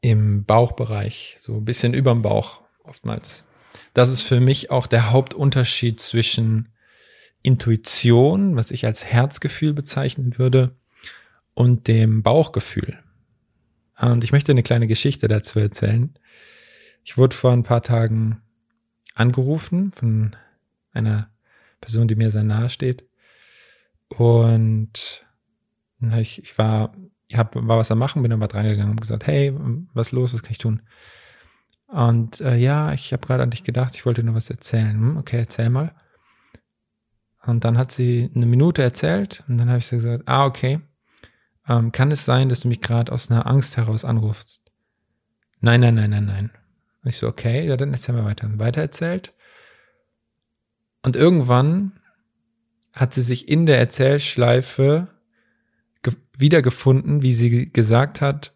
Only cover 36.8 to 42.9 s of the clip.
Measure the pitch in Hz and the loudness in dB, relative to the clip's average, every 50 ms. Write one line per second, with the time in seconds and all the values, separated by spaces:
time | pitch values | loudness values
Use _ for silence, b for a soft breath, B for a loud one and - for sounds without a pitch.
36.8 | _ _ _ _ _ _ _ _ _ _ _ _ _ - 120 117 117 117 117 117 | _ _ _ _ _ _ _ _ _ _ _ _ _ -2 -2 0 0 2 2 0
37.8 | 131 127 - - 127 123 123 120 120 123 - 123 120 117 120 127 143 170 175 - | 0 -2 -2 -2 0 0 0 0 -2 -2 -2 0 2 2 4 4 4 2 2 2
38.8 | 135 123 - - - 156 165 190 202 196 - - - - 123 117 117 120 123 123 | 0 0 0 -2 -2 -2 0 0 -2 -4 -8 -16 -8 -4 -2 0 0 2 0 0
39.8 | 120 - - 120 113 120 117 117 - - 127 131 139 135 120 - - 127 135 160 | -2 -2 -4 -4 -2 -2 -4 -4 -4 -2 0 2 2 2 0 -2 -4 -4 -4 -4
40.8 | - _ _ _ b b b b b b b b b b b b _ - 123 117 | -6 _ _ _ b b b b b b b b b b b b _ -2 0 0
41.8 | 117 113 113 - 131 143 151 139 - - 127 127 131 131 123 123 - 123 120 113 | 0 0 0 0 0 0 0 -2 0 0 2 2 2 2 0 0 0 -2 -4 -2
42.8 | - - | -4 -2